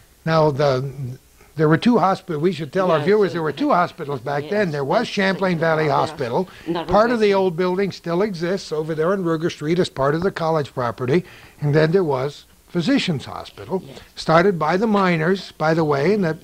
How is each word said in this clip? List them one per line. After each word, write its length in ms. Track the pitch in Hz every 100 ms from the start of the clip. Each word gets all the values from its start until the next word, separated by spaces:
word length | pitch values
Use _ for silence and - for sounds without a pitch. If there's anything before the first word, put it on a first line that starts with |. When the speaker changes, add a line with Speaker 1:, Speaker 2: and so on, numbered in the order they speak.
| _ _ 160
Speaker 1:
now 240 | 160 156
the, 400 | 135 143 127 139 135 127 131 _ _ - -
there 120 | 156
were 100 | 160
two 200 | 233 233
hospitals. 440 | 180 185 - 151
We 120 | 175
should 180 | 151 151
tell 180 | 180 185
our 100 | 160
Speaker 2:
Yes, 60 | 151
Speaker 1:
viewers 240 | 214 190
Speaker 2:
uh, 20 |
Speaker 1:
there 80 | 175
were 80 | 156
two 200 | 143 294
hospitals 500 | 185 170 - 143 139
back 220 | 127 143 151
then. 180 | 208 190
Speaker 2:
yes, 40 |
Speaker 1:
There 140 | 147 139
was 140 | 202
Speaker 2:
that's 100 | 240
Speaker 1:
Champlain 480 | 202 190 185 190 170
Speaker 2:
true. 40 |
Speaker 1:
Valley 240 | 165 156 156
Speaker 2:
Yes. 60 |
Speaker 1:
Hospital. 540 | 143 131 - 120 139 185 - -
Speaker 2:
Not 200 | 170 160
Speaker 1:
Part 240 | 196 233
of 80 | 240
the 60 | 208
Speaker 2:
Ruger 20 |
Street. 60 |
Speaker 1:
old 240 | 196 190 165
building 340 | 180 180 196
still 300 | - 170 170
exists 500 | 220 170 170 190 -
over 240 | 156 156 156
there 160 | 160
on 120 | 202
Ruger 280 | 170 160 165
Street 260 | - 147 175
as 120 | 170
part 260 | - 135 160
of 60 |
the 80 | 190
college 420 | - 160 160 143
property. 520 | - 120 - 127 170 - - - -
And 160 | 147 151
then 160 | 156
there 120 | 190
was 420 | 165 131 143 - - _ _
Physicians 560 | 175 170 277 - 135 -
Hospital, 580 | 87 82 - 101 190 135
Speaker 2:
Yes. 140 | 123 - -
Speaker 1:
started 420 | - 165 196 175
by 200 | 156 185
the 100 | 226
miners, 640 | 202 185 170 160 190 -
by 200 | - 156
the 100 | 165
way, 300 | 151 139 156
in 80 | 214
the, 160 | 170 156